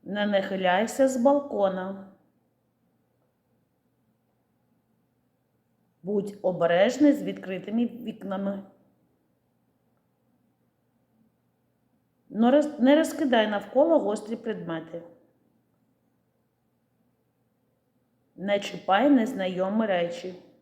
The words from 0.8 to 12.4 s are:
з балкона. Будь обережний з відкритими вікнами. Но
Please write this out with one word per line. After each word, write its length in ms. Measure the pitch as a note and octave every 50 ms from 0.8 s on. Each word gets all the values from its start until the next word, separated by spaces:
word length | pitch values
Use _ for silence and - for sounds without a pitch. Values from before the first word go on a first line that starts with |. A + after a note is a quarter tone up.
| A3 A#3 - - C4+ C4
з 80 | C4
балкона. 960 | B3+ A#3 C#4 C#4+ C#4+ C#4 - - G3+ G3 F#3+ F#3 F#3 F#3 F#3+ G3 G3 - - - _ _ _ _ _ _ _ _ _ _ _ _ _ _ _ _ _ _ _ _ _ _ _ _ _ _ _ _ _ _ _ _ _ _ _ _ _ _ _ _ _ _ _ _ _ _ _ _ _ _ _ _ _ _ _ _ _ _ _ _ _ _ _ _ _ _ _ _ _ _ _ _ _ _ _ _ _
Будь 360 | - F3+ G#3 G3+ G3 G3 - -
обережний 720 | - F#3 F3+ D#3+ E3+ E3 E3+ F3 G3+ B3 B3 C4+ D4 D4
з 100 | C4+ G3
відкритими 640 | - F#3+ F#3+ - - F#3 F#3+ F3+ - - G#3 A#3 A#3+
вікнами. 760 | A#3 - - - A3 A3 - - G3 F#3+ G3 G3 G3 G3+ G3 - - _ _ _ _ _ _ _ _ _ _ _ _ _ _ _ _ _ _ _ _ _ _ _ _ _ _ _ _ _ _ _ _ _ _ _ _ _ _ _ _ _ _ _ _ _ _ _ _ _ _ _ _ _ _ _ _ _ _ _ _ _ _ _ _ _ _ _ _ _ _ _ _
Но 220 | - G#3